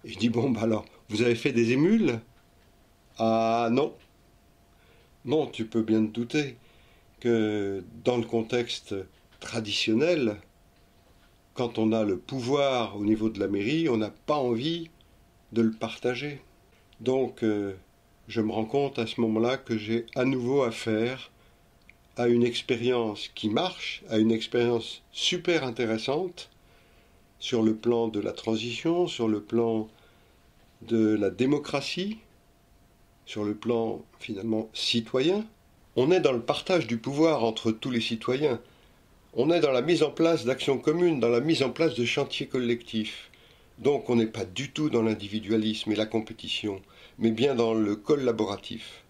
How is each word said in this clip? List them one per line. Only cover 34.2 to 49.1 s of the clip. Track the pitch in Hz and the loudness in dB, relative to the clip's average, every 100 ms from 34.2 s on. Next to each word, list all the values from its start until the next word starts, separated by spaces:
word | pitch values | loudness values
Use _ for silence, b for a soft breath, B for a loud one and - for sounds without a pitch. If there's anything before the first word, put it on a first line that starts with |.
| - 101 110 110 113 | -10 -8 -2 -2 -2
citoyen. | - - 117 110 127 147 202 220 _ _ _ _ | -6 -2 -2 0 0 2 0 -4 _ _ _ _
On | - 135 | 0 4
est | 185 | 4
dans | 147 | 4
le | 123 | 0
partage | 117 143 - 180 117 | -2 -4 2 0 0
du | 117 | -4
pouvoir | - 143 160 147 | -4 2 4 4
entre | 113 110 113 | 2 0 -2
tous | 110 135 | -2 -2
les | 120 | -2
citoyens. | 113 113 - 131 151 117 b b b b b _ _ | -2 -4 -2 0 0 0 b b b b b _ _
On | - 139 | 0 2
est | 170 | 4
dans | 147 | 4
la | 127 | 2
mise | 139 165 | 2 2
en | 151 | 2
place | - 165 160 | 2 2 2
d'actions | 117 131 - 131 | 0 -2 0 0
communes, | - 160 175 143 | 2 2 2 4
dans | 120 | 2
la | 120 | 2
mise | 151 165 | 2 2
en | 131 | 0
place | 127 165 | 0 0
de | 117 | 2
chantiers | 117 - 139 - 139 | 0 0 -2 -4 -4
collectifs. | 131 120 117 - 113 107 - - b b b b - | -2 0 -2 -2 -4 -4 -8 -18 b b b b -2
Donc | 139 143 - | 2 2 2
on | 120 | 2
n'est | 110 | 2
pas | 113 | -2
du | 92 92 139 | -8 -8 -8
tout | - 151 | -4 0
dans | 123 | 2
l'individualisme | 113 107 98 107 104 113 110 107 - | 2 -2 -4 -8 0 0 0 -4 -2
et | 104 | -2
la | |
compétition, | 110 113 107 110 113 - 104 98 B B B B | 0 -2 -4 -12 -8 -6 -6 -8 B B B B
mais | 113 | 0
bien | 110 139 | 2 0
dans | 123 113 | 2 0
le | 113 107 | 2 0
collaboratif. | 104 - 147 127 107 101 101 - 113 - - _ | -2 0 0 2 0 -2 -4 -10 -14 -14 -20 _